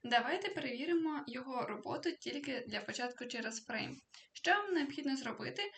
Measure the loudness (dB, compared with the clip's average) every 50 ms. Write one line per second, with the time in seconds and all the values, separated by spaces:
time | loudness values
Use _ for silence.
0 | _ 6 4 4 6 6 0 0 0 0 -2 0 -2 -2 -2 -2 0 2 4 4
1 | 4 2 0 -2 -4 -4 -6 -6 -6 -4 -2 -2 -2 -2 -4 -4 -4 -4 -4 -2
2 | -2 -2 -4 -4 -6 -4 -4 -4 -2 -2 -4 -4 -4 -4 -4 -4 -4 -4 -2 -2
3 | -2 -2 -2 -4 -8 -4 -4 -2 -2 -2 -4 -6 -6 -4 -2 -2 -2 -2 -6 -10
4 | -12 _ _ -20 -20 -16 _ -2 4 6 6 6 6 4 2 2 2 2 -2 -2
5 | 0 2 0 2 0 -4 -4 -2 -4 -4 -2 -2 -4 -4 -4